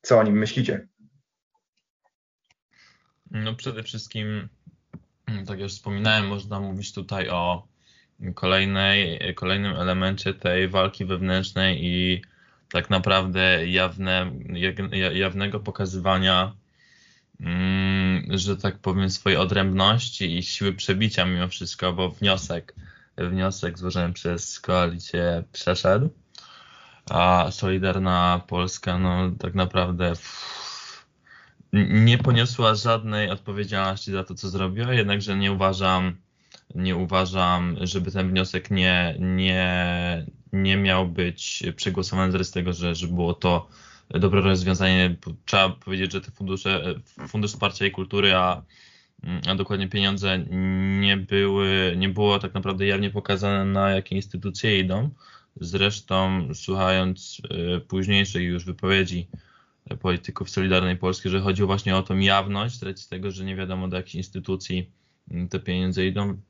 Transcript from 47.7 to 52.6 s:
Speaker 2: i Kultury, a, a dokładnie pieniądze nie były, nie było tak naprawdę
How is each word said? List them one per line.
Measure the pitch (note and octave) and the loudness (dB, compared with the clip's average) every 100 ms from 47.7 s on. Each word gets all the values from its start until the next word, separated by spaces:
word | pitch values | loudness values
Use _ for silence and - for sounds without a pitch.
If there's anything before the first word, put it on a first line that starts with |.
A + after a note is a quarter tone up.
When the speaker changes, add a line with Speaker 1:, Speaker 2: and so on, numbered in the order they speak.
| - G2 | 0 -2
Speaker 2:
i | |
Kultury, | F#2+ F#2+ G2+ G2+ | -2 -4 0 4
a, | F#2 F2+ E2+ - - - _ _ _ - F2+ D#2 | 4 2 0 -6 -20 -20 _ _ _ -8 -6 -2
a | |
dokładnie | F#2+ F#2+ G2+ F#2+ | -2 -2 -2 -2
pieniądze | G#2 G2 G2 F#2+ F#2 E2+ F#2 F#2 F#2+ F#2+ G2 | 0 0 0 -2 -2 -2 -2 0 0 0 2
nie | G2+ G2 | 2 0
były, | F#2+ G2 G2 G2 G2 F#2+ F#2 F2 | 0 2 2 2 2 2 2 2
nie | F#2+ | 0
było | F#2+ G#2 G2+ | 2 2 2
tak | G2 | 0
naprawdę | F#2+ | -4